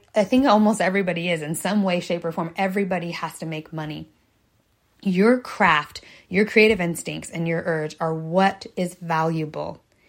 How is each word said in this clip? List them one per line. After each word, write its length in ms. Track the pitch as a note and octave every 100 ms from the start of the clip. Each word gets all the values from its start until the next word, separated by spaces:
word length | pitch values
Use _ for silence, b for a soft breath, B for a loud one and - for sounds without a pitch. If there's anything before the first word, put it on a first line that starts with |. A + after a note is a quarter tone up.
| _
I 100 | -
think 220 | G3 B3+ C4+
almost 340 | G#3+ G#3+ A3
everybody 500 | F3+ F#3+ F3+ E3+ E3+
is 120 | E3+
in 120 | D3+
some 280 | D#3+ F#3 G#3
way, 180 | F#3+ F3
shape, 240 | E3+ E3+
or 80 | E3+
form, 200 | E3 E3+ E3+
everybody 560 | F#3+ F#3+ G3 F#3 E3+
has 260 | E3 D#3+ -
to 80 | E3
make 260 | D#3 D#3
money. 360 | D#3 D#3 D#3 D#3+ _ _ _ _ _ _ _ _ _
Your 360 | G3 F3+ G#3+ B3
craft, 640 | - - F#3+ D#3 D3+ - B B B
your 160 | F#3
creative 360 | G#3+ - G#3+ G#3+
instincts, 500 | F3 E3 - D#3 -
and 180 | E3 E3
your 140 | E3
urge 320 | E3+ D#3+ D3+ -
are 160 | E3
what 520 | D#3+ D#3+ F3 F#3+ F#3+ - -
is 180 | F3 -
valuable. 880 | E3+ D#3+ D#3+ E3 D3+ D3 D3+ - _ b